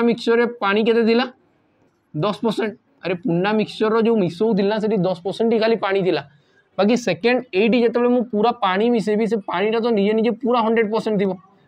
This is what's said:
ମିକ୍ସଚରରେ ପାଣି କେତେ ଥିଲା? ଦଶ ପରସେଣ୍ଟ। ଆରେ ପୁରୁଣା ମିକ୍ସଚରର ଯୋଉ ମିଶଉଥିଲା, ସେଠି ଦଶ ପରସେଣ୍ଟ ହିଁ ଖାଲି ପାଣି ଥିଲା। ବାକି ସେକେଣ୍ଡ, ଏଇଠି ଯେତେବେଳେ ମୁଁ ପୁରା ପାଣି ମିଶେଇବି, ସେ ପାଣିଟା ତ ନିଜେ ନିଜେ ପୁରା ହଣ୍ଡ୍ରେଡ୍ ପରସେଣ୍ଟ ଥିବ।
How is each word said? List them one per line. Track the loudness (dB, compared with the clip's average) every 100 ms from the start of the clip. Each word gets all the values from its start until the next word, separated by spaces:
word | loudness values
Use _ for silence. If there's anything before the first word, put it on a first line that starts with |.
| 0
ମିକ୍ସଚରରେ | 0 0 0 0 -2
ପାଣି | -2 0 2
କେତେ | 2 2
ଥିଲା? | 2 0 -8 _ _ _ _ _ _ _
ଦଶ | -4 -4 -2 -2
ପରସେଣ୍ଟ। | -2 -4 -8 _ _
ଆରେ | -6 -4
ପୁରୁଣା | -2 0 0 0
ମିକ୍ସଚରର | -2 -2 0 2 2
ଯୋଉ | 2 0
ମିଶଉଥିଲା, | 0 0 2 0 0
ସେଠି | -2 0 0
ଦଶ | -2 -6
ପରସେଣ୍ଟ | -2 0
ହିଁ | 2
ଖାଲି | 2 0 0
ପାଣି | 0 0
ଥିଲା। | -2 -4 _ _ _ _ -2
ବାକି | 2 2 0
ସେକେଣ୍ଡ, | -2 0 0 0 0
ଏଇଠି | 2 2
ଯେତେବେଳେ | 2 2 2 2
ମୁଁ | 0
ପୁରା | 0 0 0 -2
ପାଣି | 0 2 0
ମିଶେଇବି, | 0 0 0
ସେ | -2 -4
ପାଣିଟା | -2 -2 0 0
ତ | 0
ନିଜେ | 2 2
ନିଜେ | 0 -2
ପୁରା | 0 0 2
ହଣ୍ଡ୍ରେଡ୍ | 0 0
ପରସେଣ୍ଟ | -2 -2 -2
ଥିବ। | -2 -4 -10 _